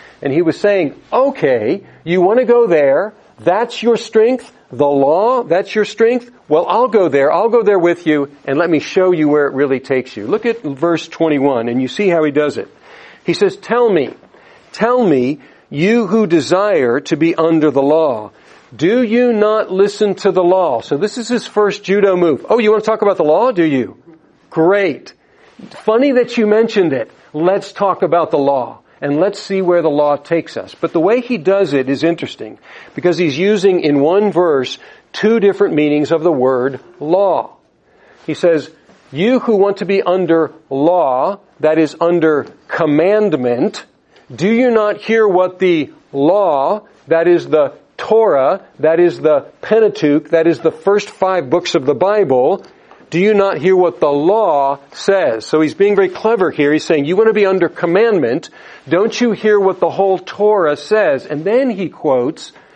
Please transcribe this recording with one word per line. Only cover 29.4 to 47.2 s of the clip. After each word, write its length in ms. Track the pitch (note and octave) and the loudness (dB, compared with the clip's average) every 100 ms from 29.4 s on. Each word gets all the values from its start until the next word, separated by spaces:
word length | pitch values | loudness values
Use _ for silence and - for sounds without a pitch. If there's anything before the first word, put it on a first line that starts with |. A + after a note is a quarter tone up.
| - F#3+ | -6 -4
where 220 | F3+ F3 | 0 0
the 60 | D#3 | 0
law 260 | D3 D3 C#3+ | 0 0 -2
takes 420 | - E3 - A2+ | -2 -4 -4 -12
us." 160 | F#2+ | -14
But 180 | - E3+ | -8 -4
the 80 | E3+ | 0
way 220 | F3+ B3 | 0 0
he 160 | B3 A3 | -2 -4
does 360 | D3+ G3 E3+ | 0 0 0
it 160 | C#3 C3 | -2 -2
is 140 | C3 | -2
interesting, 540 | D#3+ E3 C3+ - A2 A2 - - - - | -2 -2 -8 -12 -16 -18 -20 -20 -16 -4
because 240 | F3 E3 | -2 0
he's 180 | E3 C3 | -2 0
using 440 | G3 G#3 G3 F3 | 0 2 2 2
in 200 | D#3 C#3+ | 0 0
one 300 | D3 G3 G#3 | 2 2 0
verse 480 | D#3+ F3 C#3 B2 - - - _ | 0 0 0 -2 -10 -20 -20 _
two 260 | - G#3+ A3+ | -4 0 2
different 360 | G3+ - G3 D3+ | 2 2 0 2
meanings 360 | D3+ D3 C#3 | 0 0 0
of 120 | D#3+ | 0
the 80 | E3+ | 0
word 480 | C#3+ B2+ B2+ C3 B2 - - | 0 0 0 -2 -6 -18 -12
law. 520 | D3+ F#3 G3 C#3 - _ _ _ _ _ _ _ - | -4 0 0 -2 -4 _ _ _ _ _ _ _ -10
He 80 | |
says, 380 | D3+ F3 D#3 - _ _ _ _ | -2 2 0 -2 _ _ _ _
"You 300 | C3+ G#3+ B3+ | -4 0 0
who 160 | - G3+ | 0 2
want 200 | G3+ G3 | 2 0
to 80 | F#3 | -2
be 160 | G3 | -2
under 500 | F3+ F#3 E3 E3 D3+ - - | 0 -2 2 0 0 -6 -8
law, 640 | C#3 D#3+ F3+ C#3 B2+ E3 G3 _ - | -2 0 2 0 0 -2 -6 _ -4
that 180 | D#3 D#3+ | 0 2
is 180 | D3+ E3 | 0 0
under 480 | E3+ F3 D#3+ C#3+ - - _ | 0 2 2 0 -4 -16 _
commandment, 1200 | - D#3 D3 F3+ G#3+ G#3 D3+ B2 A#2+ G3+ - - _ _ _ _ | -4 0 2 2 2 0 -2 -2 -2 -2 -4 -20 _ _ _ _
do 140 | B2+ F#3+ | -4 0
you 240 | A3+ B3+ | 2 2
not 260 | A3 G#3 F3+ | 2 0 -4
hear 300 | - A3+ G#3 | -2 0 2
what 320 | F3+ F#3 F#3 | 2 0 0
the 320 | F#3 E3 C3 - _ | 0 0 -2 -12 _
law, 680 | C#3 D3 G#3 F#3 C#3 D3 G#3+ - _ - | -2 0 2 0 0 -2 -4 -8 _ -2
that 200 | E3 | 0